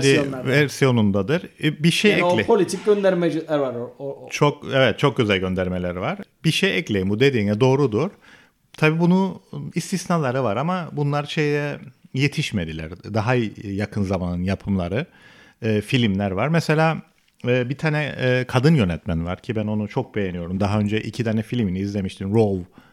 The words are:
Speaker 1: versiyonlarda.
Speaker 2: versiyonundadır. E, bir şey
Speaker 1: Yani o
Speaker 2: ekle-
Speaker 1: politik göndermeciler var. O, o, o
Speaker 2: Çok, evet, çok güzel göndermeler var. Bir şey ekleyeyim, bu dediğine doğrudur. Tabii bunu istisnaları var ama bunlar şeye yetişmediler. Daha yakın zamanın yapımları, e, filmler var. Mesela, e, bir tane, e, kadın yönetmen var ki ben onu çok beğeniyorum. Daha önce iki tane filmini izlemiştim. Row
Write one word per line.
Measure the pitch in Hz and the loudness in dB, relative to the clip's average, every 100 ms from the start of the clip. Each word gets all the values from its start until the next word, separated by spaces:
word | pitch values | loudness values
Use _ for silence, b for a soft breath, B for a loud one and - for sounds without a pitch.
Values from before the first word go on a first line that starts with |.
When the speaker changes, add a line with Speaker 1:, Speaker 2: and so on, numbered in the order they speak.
| 135 | 6
Speaker 1:
versiyonlarda. | 135 139 131 131 | 4 2 -4 0
Speaker 2:
versiyonundadır. | 139 139 - 135 120 104 101 98 170 - - | 2 2 2 2 4 4 2 0 -2 -4 -4
E, | 151 151 | -4 0
bir | 156 | 2
şey | - 208 | 4 2
Speaker 1:
Yani | 185 | 4
o | 175 180 | 2 2
Speaker 2:
ekle- | 208 | 2
Speaker 1:
politik | 226 170 185 214 | 2 2 0 2
göndermeciler | 202 190 180 170 156 156 147 | 4 4 2 0 -2 -2 -2
var. | 135 | 0
O, | 117 123 - | -4 -10 -10
o, | 139 | -10
o | 135 127 | -10 -10
Speaker 2:
Çok, | - 147 143 - | 0 0 0 -2
evet, | 131 127 92 | 2 4 4
çok | 143 - | 2 2
güzel | 104 95 | 2 2
göndermeler | 92 92 90 90 90 87 | 0 0 -2 -2 -4 -4
var. | 117 202 - _ | -6 -6 -12 _
Bir | 160 | -2
şey | - 190 185 | 0 0 0
ekleyeyim, | 160 98 95 | 0 0 0
bu | 107 | 2
dediğine | 139 120 101 104 | 4 4 2 4
doğrudur. | 131 135 139 104 185 - b b b _ _ | 4 4 2 0 -2 -6 b b b _ _
Tabii | - 156 160 | -2 0 2
bunu | 175 185 190 - _ 147 143 | 2 2 0 -6 _ -14 -8
istisnaları | 170 - 180 - 170 135 131 | -8 -6 -6 -2 0 0 0
var | 120 104 | 0 0
ama | 160 185 151 | -2 -4 -6
bunlar | 139 143 143 147 | -4 -2 -2 -4
şeye | 165 147 147 147 143 - - - | -2 0 -2 -4 -8 -14 -20 -8
yetişmediler. | 131 143 - 127 104 80 78 80 90 101 | -2 0 0 -4 -4 -4 -6 -10 -12 -6
Daha | 110 107 127 107 - | -2 0 0 -2 -6
yakın | 101 98 101 104 | -6 -4 -4 -4
zamanın | 95 95 90 87 | -2 -2 -2 -2
yapımları, | 92 95 - 95 87 107 175 B B B B _ | -2 -2 -2 -2 -2 -4 -6 B B B B _
e, | 113 107 | -2 0
filmler | 104 131 117 98 101 | 0 2 2 2 0
var. | 92 139 | 0 0
Mesela, | 165 - 156 160 156 - _ _ _ 120 | 0 2 2 2 -2 -10 _ _ _ 0
e, | 127 123 | 0 0
bir | 139 | -2
tane, | 156 151 143 - | -2 -2 -2 -2
e, | 127 127 123 | 0 2 2
kadın | 131 143 | 4 6
yönetmen | 156 92 80 - 82 85 | 6 4 0 -2 -2 -2
var | 92 | -6
ki | - 110 | -6 -4
ben | 107 | -2
onu | 107 104 | -2 -4
çok | 139 113 110 | -4 -4 -4
beğeniyorum. | 95 87 85 92 | -4 -4 -4 -2
Daha | 98 107 | 0 0
önce | 104 107 | 0 -2
iki | 110 - | -4 -4
tane | 113 110 | -2 -2
filmini | - 123 101 92 | -2 -2 -2 -2
izlemiştim. | 101 101 92 - 95 | -4 -4 -6 -6 0
Row | 110 104 95 90 b b | 2 4 0 -6 b b